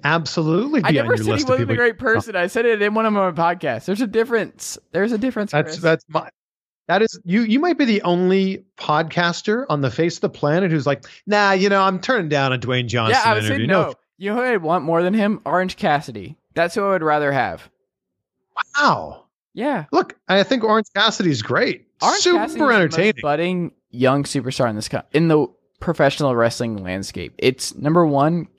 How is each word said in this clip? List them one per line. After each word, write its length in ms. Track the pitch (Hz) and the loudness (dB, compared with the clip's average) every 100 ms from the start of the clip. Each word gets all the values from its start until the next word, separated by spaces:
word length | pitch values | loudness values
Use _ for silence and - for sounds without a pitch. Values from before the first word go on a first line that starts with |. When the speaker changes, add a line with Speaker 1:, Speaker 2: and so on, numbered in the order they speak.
Speaker 1:
absolutely 800 | 143 165 147 - 156 170 277 302 | 0 0 -2 -2 0 0 0 0
be 60 | 165 | 2
Speaker 2:
I 40 | |
never 140 | 139 117 | 0 2
Speaker 1:
on 40 | |
your 80 | - | 0
Speaker 2:
said 80 | - | 0
he 60 | |
Speaker 1:
list 120 | - | 0
of 60 | - | 0
Speaker 2:
wasn't 140 | 254 - | 0 0
a 40 | |
Speaker 1:
people 20 | - | 0
Speaker 2:
great 240 | 240 185 | 0 0
person. 360 | 233 220 220 190 | -2 -2 -2 -4
I 120 | 180 | -2
said 180 | 247 240 | 0 0
it 160 | 214 | 0
in 120 | 208 | 0
one 120 | 220 220 | 0 0
of 80 | |
my 180 | 208 185 | 2 0
podcasts. 540 | 160 170 175 147 110 - | 0 -2 -2 -4 -6 -4
There's 160 | 202 | -4
a 60 | 240 | -2
difference. 720 | 220 226 233 180 - - - _ | -2 0 -2 -4 -10 -14 -16 _
There's 180 | 165 220 | -2 -2
a 60 | 220 | -2
difference, 340 | 254 220 208 | -2 -4 -2
Speaker 1:
That's, 220 | 147 156 | -2 -2
Speaker 2:
Chris. 80 | 151 | 0
Speaker 1:
that's 240 | 160 165 _ | 0 0 _
my, 200 | 156 - _ _ _ _ _ - | -6 -6 _ _ _ _ _ -2
that 140 | 185 | 0
is, 180 | 226 - | 0 -2
you, 200 | 170 208 | -2 0
you 160 | 226 262 | 2 2
might 180 | 349 302 | 2 2
be 80 | 254 | 2
the 160 | 202 | 2
only 640 | 175 175 185 190 190 190 _ - | 0 0 2 2 0 -4 _ -12
podcaster 880 | - 151 165 175 175 170 - 226 269 | -2 0 0 -2 -2 -2 -4 -4 -2
on 120 | 147 | -2
the 100 | 135 | -2
face 240 | 120 170 170 | 0 -2 -2
of 60 | |
the 80 | - | -6
planet 420 | - 147 165 190 | -2 0 0 0
who's 160 | 160 139 | 0 0
like, 180 | 139 - - - | -4 -6 -16 -2
"Nah, 240 | 208 202 | 2 2
you 180 | 190 196 | 2 2
know, 120 | 196 | 4
I'm 180 | 190 185 | 2 0
turning 280 | 220 247 156 | -2 -2 0
down 240 | 143 135 | 0 0
a 60 | 127 | -2
Dwayne 300 | 117 127 120 | -2 -2 -2
Johnson 340 | 117 110 254 | 0 2 2
Speaker 2:
Yeah, 60 | 226 | 2
I 20 | 214 | 0
would 80 | 214 | 0
Speaker 1:
interview." 200 | 269 - | -2 0
Speaker 2:
say 20 | |
Speaker 1:
No. 140 | 190 | 2
Speaker 2:
no. 100 | 147 - _ - | 0 -6 _ -10
You 120 | 196 | -6
know 40 | 233 | -2
who 60 | |
I'd 180 | 254 214 | 0 -2
want 220 | 160 180 147 | 0 -2 0
more 160 | 165 | 0
than 120 | 180 220 | 2 2
him? 260 | 208 202 - | 0 0 0
Orange 320 | 175 185 - | 0 -2 -2
Cassidy. 600 | 185 147 147 107 95 - _ | 0 0 -2 -12 -14 -16 _
That's 220 | 160 175 208 | -2 -2 0
who 80 | |
I 60 | 196 | 0
would 100 | 185 | 0
rather 280 | 156 151 143 | 0 0 0
have. 380 | 139 104 82 - _ _ _ _ _ _ _ _ - - 285 | 0 -2 -6 -14 _ _ _ _ _ _ _ _ -10 -6 0
Speaker 1:
Wow. 480 | 285 123 78 - _ _ _ | 2 2 -4 -16 _ _ _
Speaker 2:
Yeah. 320 | - 277 226 151 | -6 -4 -4 -2
Speaker 1:
Look, 240 | 311 - - - | -2 -2 -8 0
I 160 | 196 | 0
think 200 | 190 262 | 2 0
Orange 240 | 220 220 214 202 | 2 0 0 0
Cassidy's 460 | 220 - 180 123 | 0 0 0 0
great. 460 | - 151 247 123 _ - | 0 0 0 -4 _ -2
Speaker 2:
Orange 160 | 180 392 | 0 2
Speaker 1:
Super 160 | 359 339 | 2 2
Speaker 2:
Cassidy's 220 | 320 330 | 0 0
the 60 | 285 | 2
most 80 | 220 | 4
Speaker 1:
entertaining. 460 | 160 160 214 123 | 2 2 0 0
Speaker 2:
budding 500 | 147 151 175 180 170 _ _ | -2 0 0 -2 -4 _ _
young 340 | 120 127 139 | 0 2 2
superstar 460 | 139 139 123 - 120 | 0 -4 -4 -2 -2
in 60 | 107 | -2
this 120 | - | -6
co-, 120 | 131 - | -8 -2
in 160 | 151 165 | 2 4
the 200 | 151 139 _ _ - | 4 2 _ _ -10
professional 560 | - 160 139 - 143 120 | -6 2 2 2 0 2
wrestling 420 | 117 - 120 104 | 0 0 -6 -6
landscape. 500 | 90 95 98 87 71 - | -6 -6 -6 -10 -12 0
It's 340 | 127 131 - - | 0 0 -10 -6
number 300 | 143 175 160 | 0 2 2
one, 420 | 139 151 170 - | 2 2 0 -6